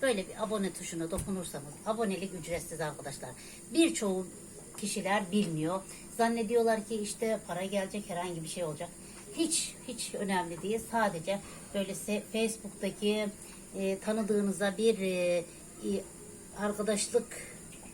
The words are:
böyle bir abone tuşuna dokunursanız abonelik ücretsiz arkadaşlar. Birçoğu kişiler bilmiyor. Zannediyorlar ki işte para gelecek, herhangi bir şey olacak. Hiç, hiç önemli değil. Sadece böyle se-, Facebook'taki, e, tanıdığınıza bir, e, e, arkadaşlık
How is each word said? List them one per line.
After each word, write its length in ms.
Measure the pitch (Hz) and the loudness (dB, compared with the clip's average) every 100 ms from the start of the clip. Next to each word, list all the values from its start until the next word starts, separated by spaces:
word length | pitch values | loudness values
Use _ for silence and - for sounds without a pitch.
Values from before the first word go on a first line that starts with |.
böyle 260 | 269 202 185 | 2 2 0
bir 140 | - | -4
abone 300 | 208 214 190 | -2 0 0
tuşuna 380 | - 185 170 165 | -2 -6 -4 -2
dokunursanız 640 | 185 165 190 165 147 143 - 202 | -2 -2 -2 -4 -8 -10 -8 -2
abonelik 480 | 226 214 185 185 | 2 2 0 -2
ücretsiz 460 | 175 156 165 - 165 | -6 -4 -4 -4 -4
arkadaşlar. 500 | 151 - 135 - 127 - - - - | -4 -4 -8 -8 -10 -10 -14 -14 0
Birçoğu 520 | 254 330 - 202 185 185 - - - - - | 6 6 6 2 0 -2 -8 -14 -14 -12 -6
kişiler 520 | 202 208 180 208 185 | -4 -2 2 2 4
bilmiyor. 500 | 208 170 156 156 190 - - - - | 4 4 2 2 0 -4 -14 -8 4
Zannediyorlar 680 | 233 233 214 233 226 220 | 4 4 4 6 6 4
ki 100 | 214 | 2
işte 460 | 226 208 - 226 208 - | -2 -2 0 0 0 -2
para 180 | 175 | -4
gelecek, 460 | 196 202 190 208 202 | 0 0 0 -4 -4
herhangi 340 | 175 180 160 | -2 -2 -4
bir 40 | 156 | -4
şey 160 | 185 | -2
olacak. 240 | 165 147 170 - - - - 285 | -2 -2 -8 -10 -16 -14 -10 0
Hiç, 380 | 330 - - - - | 2 2 0 -6 -8
hiç 260 | - - | -6 -4
önemli 480 | - 196 185 170 170 | -2 2 2 2 -2
değil. 180 | 190 220 - | -2 -2 0
Sadece 500 | 226 208 170 180 196 - - - | 2 2 2 -2 -2 -4 -14 -6
böyle 180 | 202 196 | -2 -2
se-, 300 | 196 - 208 - | -2 -2 -2 0
Facebook'taki, 920 | 214 220 - - - 196 - 208 214 208 - - - - 190 | 2 2 0 -8 -4 -4 2 2 4 0 -4 -14 -16 -10 -2
e, 200 | 190 190 | 0 0
tanıdığınıza 800 | 214 220 208 208 196 180 202 190 | 2 2 4 4 4 4 2 6
bir, 200 | 226 190 | 6 6
e, 380 | 190 180 175 175 | 2 4 4 4
e, 80 | 170 - - - 208 190 - - - - - - | 0 -10 -16 -6 0 0 -2 -12 -16 -16 -12 -2
arkadaşlık 960 | 208 208 208 208 - 240 - - - - - - - | -2 0 2 2 4 2 2 -8 -10 -12 -14 -14 -10